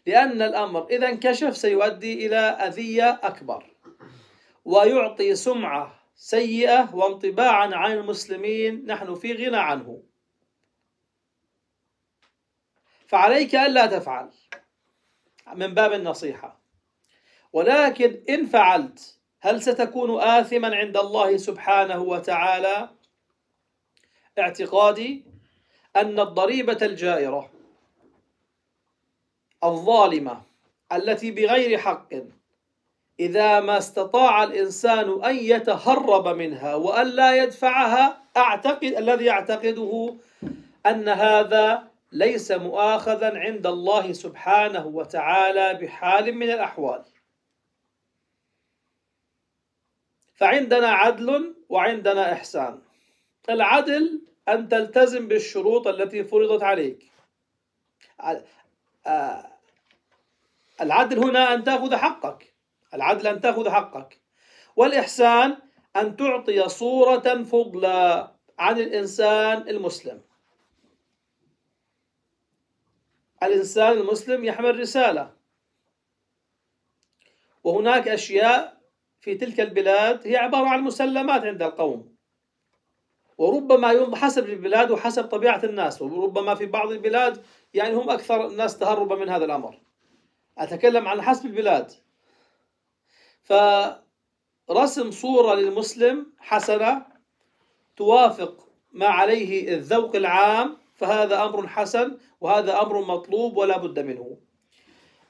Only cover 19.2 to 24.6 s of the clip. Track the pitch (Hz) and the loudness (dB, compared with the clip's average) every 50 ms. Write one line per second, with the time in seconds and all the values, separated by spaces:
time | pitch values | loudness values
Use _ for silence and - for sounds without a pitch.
19.2 | _ _ _ _ - 196 226 226 220 262 240 254 233 - - 254 247 226 226 - | _ _ _ _ -2 -2 -2 0 0 -2 0 0 -2 -2 -2 -4 -4 -2 -2 0
20.2 | 208 226 233 240 233 233 240 240 226 220 208 202 214 208 196 202 202 202 208 214 | 2 4 4 4 2 2 -2 -2 -2 -2 -2 -2 -4 -2 -2 -2 -2 0 0 0
21.2 | 202 190 202 196 190 208 196 - - 190 202 196 190 185 180 180 180 180 175 170 | 2 2 2 0 -2 -6 -10 -6 0 2 2 2 2 0 -2 -4 -4 -4 -4 -4
22.2 | - 190 175 165 180 185 185 185 190 190 202 208 233 - - _ _ _ _ _ | -4 -2 -2 0 0 0 0 0 0 0 -2 -2 -4 -8 -14 _ _ _ _ _
23.2 | _ _ _ _ _ _ _ _ _ _ _ _ _ _ _ _ _ _ _ _ | _ _ _ _ _ _ _ _ _ _ _ _ _ _ _ _ _ _ _ _
24.2 | _ _ _ 202 180 175 - - | _ _ _ -2 -2 -2 -4 -8